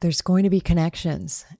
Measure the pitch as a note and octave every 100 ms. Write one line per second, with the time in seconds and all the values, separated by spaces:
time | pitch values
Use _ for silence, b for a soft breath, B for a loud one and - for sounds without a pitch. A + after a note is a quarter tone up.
0 | F3 D#3 - F#3 G3 F#3+ - E3+ D#3+ -
1 | E3+ D3+ F#2+ - - -